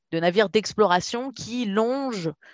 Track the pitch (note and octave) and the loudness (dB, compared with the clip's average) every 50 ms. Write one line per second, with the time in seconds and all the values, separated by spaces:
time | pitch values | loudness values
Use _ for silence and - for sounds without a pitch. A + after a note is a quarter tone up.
0 | _ _ - E3 E3 F3+ F3 G#3+ G#3+ F#3+ - A3 G3+ - - - G#3+ F#3 F3 F3+ | _ _ -4 0 0 2 4 4 2 2 2 0 0 0 2 2 4 4 4 2
1 | - - - A#3+ C4 C#4 A#3+ - - G#3+ A#3 B3 B3 G3+ F#3+ G#3+ A3 A#3+ B3+ C#4 | 2 -2 -4 -6 -6 -8 -10 -10 -10 -8 -6 -4 -4 -2 0 0 0 0 -2 -2
2 | C#4 C4 A3+ G3 E3 D#3+ D#3 - _ - | -4 -4 -6 -4 -6 -6 -8 -10 _ -20